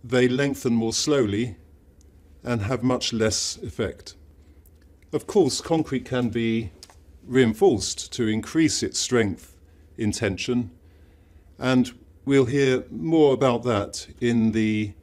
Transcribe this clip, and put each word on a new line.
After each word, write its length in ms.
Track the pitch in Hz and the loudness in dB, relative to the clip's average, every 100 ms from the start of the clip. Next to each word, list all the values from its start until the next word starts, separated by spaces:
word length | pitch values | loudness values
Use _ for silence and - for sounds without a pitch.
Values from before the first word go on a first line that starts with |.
they 240 | 117 127 127 | 0 2 4
lengthen 480 | 127 143 135 131 117 | 2 0 -2 -2 0
more 160 | 113 | 0
slowly, 600 | 113 - 143 110 101 120 95 - - _ _ - - _ - | -2 0 2 2 0 -4 -8 -20 -20 _ _ -20 -20 _ -16
and 200 | - 117 | -6 -4
have 200 | 101 120 | -2 -2
much 300 | 120 127 - | 0 -2 -2
less 440 | 117 110 - - - | 0 0 0 -6 -8
effect. 520 | - - 104 - - - - - - - - - - - - | -12 -6 -6 -6 -18 -20 -20 -20 -20 -20 -20 -20 -20 -20 -8
Of 120 | 147 - | -8 -2
course, 360 | 208 135 - | 2 2 0
concrete 420 | - 165 151 131 | -2 -2 0 -4
can 240 | - 127 123 | -4 -2 -2
be 440 | 117 113 113 104 - - - - - - | -2 0 -2 -4 -12 -20 -20 -20 -20 -2
reinforced 840 | 123 120 107 196 113 95 - - | 4 4 6 4 4 -2 -10 -12
to 140 | - 110 | -4 -2
increase 560 | 110 - 160 160 - | -2 -2 0 2 0
its 160 | 98 - | -4 -4
strength 560 | - 123 110 92 - - - - - - | 0 0 0 -2 -14 -20 -20 -20 -20 -6
in 140 | 110 | -4
tension, 600 | 98 107 95 - 123 113 - - - - _ _ - - - | -2 -4 -4 -2 -2 -4 -12 -20 -20 -20 _ _ -20 -20 -6
and 400 | 127 127 120 - - - - | 0 2 0 -4 -20 -14 0
we'll 200 | 139 123 | 2 2
hear 380 | 143 135 127 - | 2 2 2 -2
more 420 | - 160 160 147 | -8 0 4 4
about 300 | 123 135 120 | 4 2 0
that 440 | 123 107 98 - - - | 0 -2 -2 -8 -14 -4
in 320 | 120 117 113 | 0 2 2
the 400 | 110 110 107 104 - | 2 0 -2 -4 -8